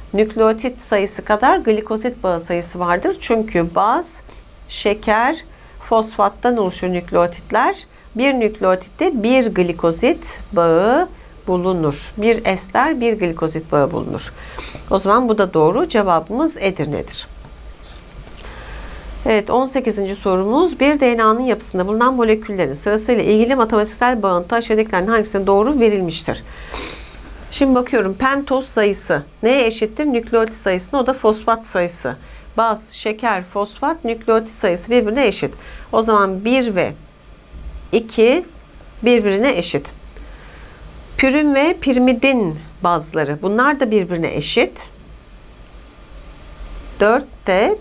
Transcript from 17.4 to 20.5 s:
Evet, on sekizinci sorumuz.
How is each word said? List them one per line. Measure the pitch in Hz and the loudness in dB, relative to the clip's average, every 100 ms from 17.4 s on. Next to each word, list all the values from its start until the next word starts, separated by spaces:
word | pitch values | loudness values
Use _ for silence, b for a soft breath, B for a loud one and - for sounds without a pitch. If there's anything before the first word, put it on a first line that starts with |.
| - - - - - - - - - B B B B B B B B - 254 | -20 -20 -20 -20 -20 -20 -20 -20 -18 B B B B B B B B -8 0
Evet, | 220 208 | 0 0
on | 240 262 | 0 0
sekizinci | 269 254 208 196 196 | -2 -2 -2 -4 -4
sorumuz. | 202 185 196 | 0 0 2